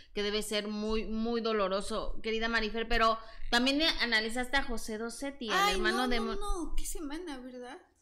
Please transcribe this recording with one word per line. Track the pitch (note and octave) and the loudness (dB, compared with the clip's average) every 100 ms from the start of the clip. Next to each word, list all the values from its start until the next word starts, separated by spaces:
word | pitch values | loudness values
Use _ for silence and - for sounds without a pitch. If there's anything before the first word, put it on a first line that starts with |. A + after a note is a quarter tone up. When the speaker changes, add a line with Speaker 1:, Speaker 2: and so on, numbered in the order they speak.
| - | -8
Speaker 1:
que | G#3 | -2
debe | G3+ G#3+ | 0 0
ser | G#3 G#3+ G#3 | 0 -2 -2
muy, | G#3+ G#3+ A3 G#3 | -4 0 0 0
muy | A3 A3+ A#3 | 0 0 0
doloroso, | A3 G#3+ F#3+ G3 G3+ G#3+ - - | 2 2 2 0 0 -2 0 -2
querida | A3+ A3 A3+ | 0 0 0
Marifer, | A#3 G#3+ A3+ A3 | 0 0 -2 0
pero | A#3 A3+ A3 - - - | 4 4 4 -4 -6 0
también | A#3+ C4 C#4+ E4 - | 2 4 4 2 2
analizaste | A#3 A3 A3 A#3+ B3+ C#4 | 2 2 0 -2 0 0
a | |
José | C4 A3+ - G#3+ | 0 -2 -4 -6
Dossetti, | A3+ - C#4 C#4 A3+ | -6 -6 -8 -6 -2
al | F#4 | 2
Speaker 2:
Ay, | G4+ G4+ | 2 2
Speaker 1:
hermano | - A4+ | 2 2
Speaker 2:
no, | B4+ | 2
Speaker 1:
de | A#3+ | 2
Speaker 2:
no, | A3+ | 0
Speaker 1:
Mon- | A3+ | -2
Speaker 2:
no, | G4+ F4 C#4+ - | -2 -2 2 2
qué | - | 2
semana, | G4 C#4+ D#4 F4+ C4 | -2 -6 -8 -8 -10
¿verdad? | B3+ B3 B3 E4+ - _ | -12 -14 -14 -16 -18 _